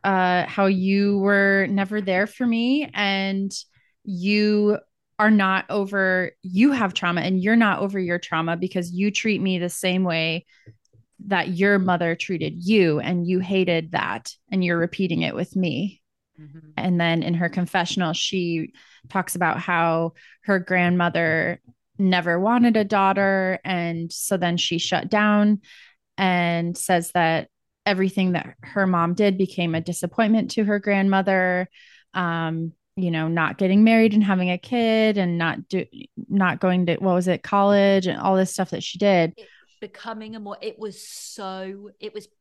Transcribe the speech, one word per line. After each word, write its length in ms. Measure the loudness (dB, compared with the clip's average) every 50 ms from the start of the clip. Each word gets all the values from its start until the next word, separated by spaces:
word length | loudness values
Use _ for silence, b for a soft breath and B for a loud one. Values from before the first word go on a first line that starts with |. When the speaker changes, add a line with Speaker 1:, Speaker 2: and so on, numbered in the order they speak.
| 0
Speaker 1:
uh, 440 | 2 2 2 2 2 2 0 0
how 180 | -2 0 0 2
you 540 | 2 2 2 2 2 2 2 2 2 2 2
were 480 | 2 2 4 4 4 4 4 2 2 0
never 320 | 0 -2 -2 -2 -4 -4
there 240 | -2 0 0 0 0
for 220 | -2 -4 -4 -2
me, 420 | 0 0 0 0 0 0 0 -2 -4 -4
and 560 | -4 -2 -2 -2 -2 -2 -2 -2 -4 -4 -6 -8 -10 -14 _ _ _ _ _ _ _ _
you 760 | -10 -8 -4 0 0 2 2 2 2 2 2 2 2 0 0 _ _ _ _ _ _ _ 0
are 100 | 4 4
not 360 | 4 4 4 2 0 -2 -2 -4
over, 640 | -4 -4 -4 -2 -2 -2 0 0 0 0 -2 -4 _ _
you 300 | -14 -4 2 4 4 4
have 240 | 4 2 0 -2 -2
trauma 260 | -4 -4 -2 -2 -2
and 180 | 0 0 0 0
you're 160 | 2 4 4
not 260 | 4 4 4 2 0
over 180 | -2 -4 -2 -4
your 180 | -2 -2 -2
trauma 400 | -4 -4 -4 -4 -2 -2 -2 -2
because 340 | -4 -4 -4 -4 -4 -6 -4
you 200 | -4 -2 -2 0
treat 300 | 0 0 -2 -2 -2 0
me 180 | 0 -2 -2 -2
the 100 | -4 -6
same 340 | -6 -4 -2 -2 0 0 0
way 440 | 0 0 -2 -2 -2 -4 -6 -8 b b b b -20 b _ _ _ _ _ _ _ _ _ -6
that 240 | -2 -2 -2 0 -2
your 300 | 0 0 2 4 4 2
mother 360 | 2 2 0 0 0 -2 -2
treated 480 | -4 -6 -6 -6 -4 -4 -6 -8 -6 -2
you, 360 | 2 4 4 4 4 2 0
and 280 | -2 -2 -2 -2 -2
you 120 | 0 -2 -2
hated 520 | -2 0 0 0 0 2 0 -2 -2 -2
that, 400 | -4 -2 -2 -2 -6 -8 -10 -16 -18 _ _ _
and 120 | -2 -2 0
you're 140 | 0 0
repeating 460 | 0 0 -2 -2 -4 -2 -2 0 -2 -2
it 100 | -2 -4
with 220 | -4 -8 -4 -2
me." 440 | -2 -2 -2 -2 -4 -6 -6 -8 _ _ _ _ _ _ _ _ -20
Speaker 2:
Mm-hmm. 300 | -20 -20 -20 -20 -20 -14 -10
Speaker 1:
And 240 | -6 -2 0 0 2
then 220 | 2 2 0 0 0
in 100 | -2 -2
her 160 | -2 -2 -2
confessional, 640 | -2 -4 -4 -2 -2 -4 -2 -2 -2 -2 -2 -2 -2
she 600 | -4 -6 -4 -4 -4 -4 -2 -4 -4 -6 -8 b b b b b b b -6
talks 260 | -4 -4 -4 -4 -4
about 240 | -2 -2 -2 -2 -2
how 540 | -2 -2 0 2 2 2 2 0 -2 -4 B B B B B B _
her 160 | 0 0 0
grandmother 1000 | 0 0 0 2 2 2 2 2 2 0 0 0 0 0 0 0 -2 -2 -4 -8 _ -20 _ _ _ _ _
never 420 | 0 2 2 2 2 2 0 0 0
wanted 380 | 2 2 4 4 4 4 4
a 80 | 2 0
daughter, 760 | 2 2 2 4 2 2 2 2 2 2 0 0 -2 -4 -4 -4
and 480 | -4 -4 -2 -2 -4 -4 -6 -8 -8 -8
so 240 | -10 -4 -2 -2
then 200 | 0 0 0 0
she 200 | 0 -2 -2 -2
shut 320 | -2 -2 -2 -2 -4 -2 0
down 520 | 0 2 2 4 4 4 4 4 2 0 B B B B B B B B _ _ _ 0
and 580 | 0 2 2 2 2 0 0 0 -2 -4 -6
says 340 | -6 0 0 0 0 0 0 0
that 360 | 2 2 2 2 0 -2 _ _ _ _ _ _ _ _
everything 460 | -2 0 2 0 0 0 0 0 0 0
that 220 | -2 -4 -8 -18 _
her 240 | -20 -8 -2 -2 0
mom 300 | 0 2 0 0 0 0
did 220 | 2 2 2 2
became 360 | 2 -2 -2 -2 -4 -2 -2 -2
a 80 | -4
disappointment 680 | -4 -6 -6 -6 -6 -6 -2 0 2 2 2 2 0 -2
to 140 | -2 -2 0
her 120 | 0 0
grandmother. 880 | -2 0 0 0 2 2 2 2 2 2 2 2 2 2 2 0 -2 -4 -6 b b b b b b b _ -6
Um, 600 | -4 -2 -2 -2 -2 -2 -2 -2 -4 -6 -8 -10 _ _ _ _
you 160 | -4 -2 -2
know, 160 | -2 -2 -2
not 300 | -2 0 0 0 -2 0
getting 260 | 0 0 2 6 6 6
married 300 | 6 6 6 4 4 4
and 100 | 4 2
having 280 | 2 2 0 0 -2
a 60 | -2
kid 600 | -4 -6 -4 -2 0 0 2 2 2 2 2 2
and 200 | 0 0 0 0
not 300 | 0 -2 -2 -2 -6 -8 _
do-, 160 | -4 -4 -4 _ -14 -20 -20 _ _ -16 -8 _
not 300 | 0 2 2 2 0 0
going 260 | 0 2 2 2 2
to, 100 | 0 0
what 160 | 0 0 0 0
was 140 | 2 2
it, 160 | 0 -2 -2 -4
college 640 | -2 0 2 4 4 4 4 4 4 4 2 2
and 140 | -2 -4 -2
all 160 | 0 0 2
this 160 | 2 0 0
stuff 200 | -2 -6 -6 -6
that 120 | -6 -10 -8
she 140 | -10 -4
did. 360 | 0 2 4 4 4 2 0 -2
Speaker 2:
It, 100 | B -20 B B B B _ _ _
becoming 560 | -18 -16 -16 -14 -14 -12 -12 -12 -12 -14 -14
a 40 | -14
more, 180 | -12 -12 -12 -10
it 180 | -12 -12 -12 -10
was 280 | -12 -12 -12 -14 -18
so, 840 | -18 -18 -18 -16 -16 -14 -12 -10 -10 -10 -10 -10 -12 -12 -14 -18 -20 _ _
it 120 | -16 -14 -14
was 140 | -14 -16 _ _ _